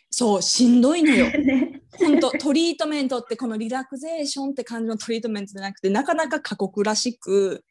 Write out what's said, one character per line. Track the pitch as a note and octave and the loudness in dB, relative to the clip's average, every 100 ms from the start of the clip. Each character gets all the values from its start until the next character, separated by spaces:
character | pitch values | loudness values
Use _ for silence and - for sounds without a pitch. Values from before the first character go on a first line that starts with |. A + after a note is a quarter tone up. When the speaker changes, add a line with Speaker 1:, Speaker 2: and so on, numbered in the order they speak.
| _ | _
Speaker 1:
そ | - A#3+ G3 | -2 2 2
う、 | |
し | F3 - A#3+ | 0 4 6
ん | A#3+ | 6
ど | B3 F4 | 6 4
い | |
の | D#4 | 4
よ。 | A#3 A#3+ | 4 4
Speaker 2:
<laughs> | D4 | 2
ね。 | C4+ C4 E4+ - - - | 2 2 0 -4 -16 0
Speaker 1:
ほ | E4 | 4
ん | C#4+ | 4
と、 | C4+ | 2
ト | - C#4 | 0 0
リ | C#4+ E4+ | 2 2
ー | D#4+ | 0
ト | D#4 | -2
メ | D4 | -2
ン | C4 | -2
ト | B3 | -4
っ | A#3 | -6
て | A3+ | -8
こ | A#3+ | -6
の | A3 | -6
リ | A3 | -6
ラ | B3+ | -6
ク | C4 C4+ | -8 -12
ゼ | D#4 E4 | -8 -6
ー | C#4+ | -6
シ | C#4 | -6
ョ | C#4 | -6
ン | |
っ | |
て | C#4 | -6
感 | - A#3 | -8 -6
じ | A3+ | -6
の | G#3+ | -6
ト | - | -6
リ | A3+ | -6
ー | |
ト | A#3 | -4
メ | G#3 | -6
ン | G3+ | -8
ト | |
じ | G3 | -10
ゃ | |
な | G3 | -12
く | G3 | -4
て、 | G3 | 0
な | G3+ | 0
か | C#4+ | 0
な | E4 D#4 | -2 -2
か | D4+ | -4
過 | - G3+ | -6 -6
酷 | G3 - | -4 -2
ら | G#3 | -2
し | G#3+ B3 A#3 | -2 -4 -6
く、 | - G3 G3 - _ | -2 0 0 -4 _